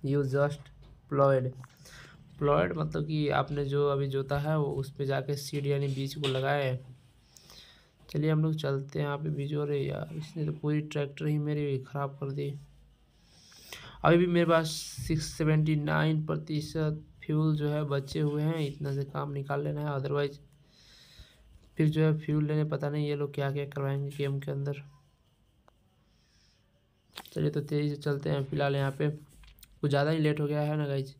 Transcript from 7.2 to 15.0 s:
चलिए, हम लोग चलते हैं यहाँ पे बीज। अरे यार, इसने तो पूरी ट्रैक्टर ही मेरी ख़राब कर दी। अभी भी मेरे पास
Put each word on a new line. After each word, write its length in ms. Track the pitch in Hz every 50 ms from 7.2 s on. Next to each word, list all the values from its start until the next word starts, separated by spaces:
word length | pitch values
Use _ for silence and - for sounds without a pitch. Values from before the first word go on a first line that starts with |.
| _ _ _ - - - - - - - - - _ _ _ _ - -
चलिए, 220 | - 151 147 156
हम 100 | 160 151
लोग 140 | 156 160 160
चलते 440 | 151 151 139 139 135 135 139 - 156
हैं 60 | 147
यहाँ 120 | 143 143 143
पे 120 | 151 156
बीज। 240 | 151 139 139 143 151
अरे 280 | 147 147 143 147 143 135
यार, 260 | 139 - - - - 160
इसने 320 | 156 156 - - 165 151
तो 60 | 151
पूरी 300 | 151 151 - 147 151 151
ट्रैक्टर 440 | 151 151 - 147 143 139 143 - 156
ही 120 | 151 151 151
मेरी 420 | 147 151 151 147 147 143 135 131
ख़राब 300 | 131 - - 143 143 139
कर 220 | 139 - 143 139
दी। 240 | 135 143 143 143 139 143 - - - - - - - _ _ _ _ _ - - - - - - - - - - - - - - - - -
अभी 140 | - 170 170
भी 100 | 180 180
मेरे 180 | 175 170 170
पास 220 | 165 170 160 160 156 156 - - - - -